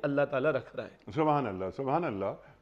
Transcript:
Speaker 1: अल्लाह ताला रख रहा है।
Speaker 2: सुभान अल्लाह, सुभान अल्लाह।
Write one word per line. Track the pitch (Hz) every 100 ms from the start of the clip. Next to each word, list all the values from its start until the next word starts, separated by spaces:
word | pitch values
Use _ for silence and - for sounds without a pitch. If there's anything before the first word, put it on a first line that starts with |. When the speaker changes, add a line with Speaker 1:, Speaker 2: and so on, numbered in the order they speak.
Speaker 1:
अल्लाह | 147 143 139
ताला | 135 143
रख | 135 - -
रहा | 107
है। | - -
Speaker 2:
सुभान | 104 151 147 123
अल्लाह, | 92 95
सुभान | - 135 151
अल्लाह। | 170 101 95 147 - -